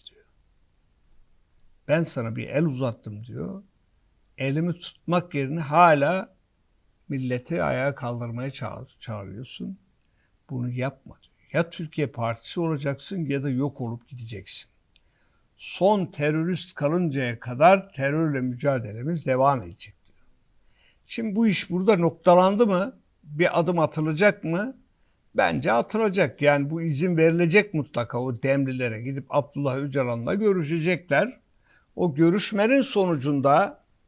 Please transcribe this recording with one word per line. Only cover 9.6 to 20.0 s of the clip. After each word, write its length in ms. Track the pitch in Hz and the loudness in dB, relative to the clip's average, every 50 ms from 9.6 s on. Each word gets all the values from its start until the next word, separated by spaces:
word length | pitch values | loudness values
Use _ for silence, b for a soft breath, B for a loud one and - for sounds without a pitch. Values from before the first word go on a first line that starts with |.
| 185 190 190 - _ _ _ _ _ _ _ _ _ _ _ _ _ _ | -12 -12 -12 -14 _ _ _ _ _ _ _ _ _ _ _ _ _ _
Bunu 200 | 135 127 123 123 | -8 -6 -6 -6
yapma." 460 | 123 127 - - - - _ - - _ | -4 -4 -4 -6 -6 -8 _ -20 -20 _
diyor. 140 | _ _ _ _ _ _ - | _ _ _ _ _ _ -2
"Ya 160 | 147 170 170 | -2 -2 -2
Türkiye 380 | - - 170 156 - - 147 123 | -4 -8 -10 -8 -4 -4 -4 -4
Partisi 520 | - 123 117 117 117 - - - - 175 | -4 -4 -4 -4 -4 -6 -8 -8 -6 -4
olacaksın 680 | 170 160 160 143 147 139 135 - - - 196 185 160 | -2 -2 -2 -2 -2 -4 -6 -6 -8 -8 -6 -6 -4
ya 180 | 135 139 139 131 | -2 -2 -2 -2
da 60 | 147 | -2
yok 320 | 127 127 139 143 143 - | -2 0 -2 -2 -4 -6
olup 260 | 127 113 117 117 - _ | -6 -8 -8 -8 -12 _
gideceksin. 600 | 131 123 117 113 135 95 98 - - - - - _ _ _ _ _ _ _ _ _ _ _ _ _ _ _ _ _ _ | -18 -16 -16 -14 -14 -16 -14 -14 -16 -16 -16 -18 _ _ _ _ _ _ _ _ _ _ _ _ _ _ _ _ _ _
Son 480 | - - - - 175 196 214 202 180 | -18 -16 -4 0 2 2 4 2 0
terörist 680 | - - - 147 151 151 160 160 175 185 - - - - | -4 -4 -2 -2 0 0 0 -2 -2 -4 -6 -6 -12 -8
kalıncaya 680 | - 147 143 160 180 180 160 135 139 131 120 117 117 | -4 -2 0 0 0 0 0 -2 -2 -2 -4 -4 -6
kadar 540 | - 123 123 123 156 180 196 190 190 - - | -8 -10 0 4 6 6 6 6 2 -4 -8
terörle 480 | 139 139 139 147 160 165 156 143 131 | -4 -4 -2 0 0 0 0 0 -2
mücadelemiz 840 | 127 127 123 120 147 143 135 123 113 107 104 113 123 151 175 160 - | -2 -4 -6 -2 -2 0 0 0 -4 -6 -10 -8 -6 -6 -6 -4 -2
devam 360 | - 131 127 131 139 139 - | -2 2 4 4 4 4 2
edecek." 340 | 170 87 - - - - - _ | -2 -8 -14 -18 -20 -20 -20 _